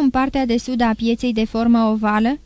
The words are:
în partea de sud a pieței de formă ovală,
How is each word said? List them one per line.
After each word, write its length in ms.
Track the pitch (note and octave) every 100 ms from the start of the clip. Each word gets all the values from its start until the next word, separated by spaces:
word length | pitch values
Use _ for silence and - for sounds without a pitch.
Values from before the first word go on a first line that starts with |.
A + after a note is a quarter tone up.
în 80 | C#4
partea 360 | C4 C4+ C4+ C4
de 120 | A#3
sud 240 | A#3+ B3
a 120 | A#3+ A3
pieței 360 | A3+ A#3 B3
de 120 | A3 A3
formă 340 | A3+ A#3 A#3
ovală, 540 | A3+ A3 G#3+ G#3+ A3+ D4